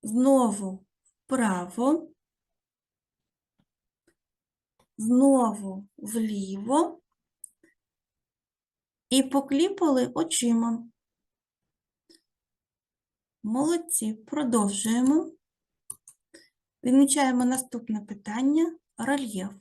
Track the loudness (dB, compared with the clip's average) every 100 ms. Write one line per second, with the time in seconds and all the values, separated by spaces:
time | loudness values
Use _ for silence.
0 | -4 0 4 4 4 -2 -8 -10 _ _
1 | _ _ _ -2 -2 -2 -6 -2 0 0
2 | -4 _ _ _ _ _ _ _ _ _
3 | _ _ _ _ _ _ _ _ _ _
4 | _ _ _ _ _ _ _ _ _ -8
5 | 2 4 6 6 2 -2 -10 -12 -16 -16
6 | -8 -4 -4 -4 -6 -8 -2 0 0 -4
7 | _ _ _ _ -20 _ _ _ _ _
8 | _ _ _ _ _ _ _ _ _ _
9 | _ 0 2 -2 -2 0 0 0 0 2
10 | 0 -4 -4 -2 0 0 0 -4 -10 _
11 | _ _ _ _ _ _ _ _ _ _
12 | _ _ _ _ _ _ _ _ _ _
13 | _ _ _ _ -6 -2 0 0 -2 -4
14 | -4 -6 -6 -4 0 2 0 -2 -2 2
15 | 4 2 0 -12 _ _ _ _ _ -20
16 | -20 _ _ -20 _ _ _ _ 2 4
17 | 6 4 2 2 0 -2 -6 -12 -6 -8
18 | -8 -14 -10 -2 0 2 0 -2 _ -10
19 | -4 -2 -4 -8 -10 -12